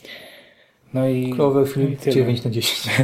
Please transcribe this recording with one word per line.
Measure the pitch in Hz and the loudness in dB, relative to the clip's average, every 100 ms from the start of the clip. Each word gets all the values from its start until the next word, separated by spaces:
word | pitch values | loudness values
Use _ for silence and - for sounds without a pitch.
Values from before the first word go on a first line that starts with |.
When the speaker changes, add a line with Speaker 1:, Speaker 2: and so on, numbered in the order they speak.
| - - - - - _ _ _ _ | -20 -20 -20 -20 -20 _ _ _ _
Speaker 1:
No | 131 131 | -2 0
i | 127 127 | 0 -2
Speaker 2:
Cloverfield | 127 143 139 135 135 135 | 0 2 2 2 0 -2
Speaker 1:
i | 139 | 0
tyle. | 143 131 | 0 2
Speaker 2:
dziewięć | 120 120 | 2 0
na | 127 | -2
dziesięć. | 113 - - 113 110 | -2 -4 -4 -2 0